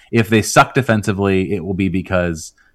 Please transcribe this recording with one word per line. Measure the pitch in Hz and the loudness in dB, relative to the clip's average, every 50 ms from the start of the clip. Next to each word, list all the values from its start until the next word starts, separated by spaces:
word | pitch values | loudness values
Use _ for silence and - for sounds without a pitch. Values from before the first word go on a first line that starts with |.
| - - | -10 -4
If | - 117 107 - | -4 -2 0 2
they | 110 107 | 2 2
suck | 98 - - 151 135 - - | 2 2 4 2 2 4 2
defensively, | 135 123 - 113 107 98 113 101 95 101 98 95 95 95 - 101 | -2 0 2 0 0 0 -2 -2 0 2 2 2 2 0 0 -4
it | 92 78 | -6 -4
will | 95 98 | -4 -2
be | 90 98 95 | -2 -2 0
because | 87 95 87 - 95 90 87 87 85 78 - - - _ _ _ _ | -2 -2 -4 -2 -2 0 0 0 -2 -6 -8 -14 -20 _ _ _ _